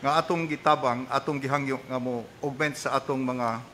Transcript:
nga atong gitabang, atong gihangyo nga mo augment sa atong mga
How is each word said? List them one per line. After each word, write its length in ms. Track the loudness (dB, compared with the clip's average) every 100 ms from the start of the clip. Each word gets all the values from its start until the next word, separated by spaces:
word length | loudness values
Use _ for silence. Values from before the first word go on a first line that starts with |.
nga 160 | 4 2
atong 240 | 4 0
gitabang, 640 | 0 0 4 4 4 0 0
atong 320 | -2 0 -2
gihangyo 400 | 0 0 0 -4 -4
nga 80 | -4
mo 320 | -2 -4 -6 -6
augment 320 | -6 0 -2 -2
sa 240 | 0 0
atong 240 | 0 -2
mga 340 | 0 0 -2 -2 -6